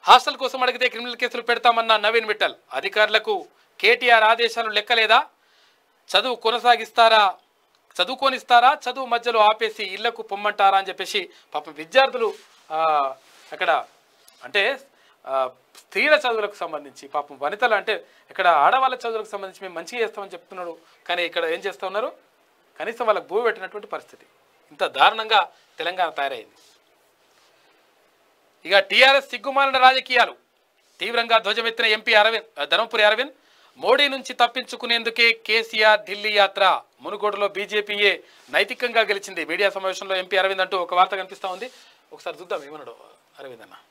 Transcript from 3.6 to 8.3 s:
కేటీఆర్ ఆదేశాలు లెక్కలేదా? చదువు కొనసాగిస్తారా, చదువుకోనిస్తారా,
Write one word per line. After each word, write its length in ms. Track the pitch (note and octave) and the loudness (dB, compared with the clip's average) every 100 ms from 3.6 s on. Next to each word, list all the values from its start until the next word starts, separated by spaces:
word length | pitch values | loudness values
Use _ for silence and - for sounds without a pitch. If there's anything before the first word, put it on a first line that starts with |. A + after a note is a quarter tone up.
| _ _ | _ _
కేటీఆర్ 440 | G3 A#3+ B3 A3+ | 2 2 4 4
ఆదేశాలు 460 | G#3+ A3+ A#3 A#3 A3+ | 4 2 0 -2 -4
లెక్కలేదా? 580 | G#3 G#3 A#3 A3 A#3 D#4 _ _ _ _ _ _ _ _ | -4 -2 0 4 2 2 _ _ _ _ _ _ _ _
చదువు 260 | F3+ A#3+ A#3+ | -2 0 -4
కొనసాగిస్తారా, 1000 | A3+ A#3 A#3 A#3 A3 - A3+ A3 G3+ - _ _ _ _ _ - | -2 0 2 2 0 2 4 6 2 -2 _ _ _ _ _ -6
చదువుకోనిస్తారా, 760 | A#3+ C4 C4+ | -4 -2 -2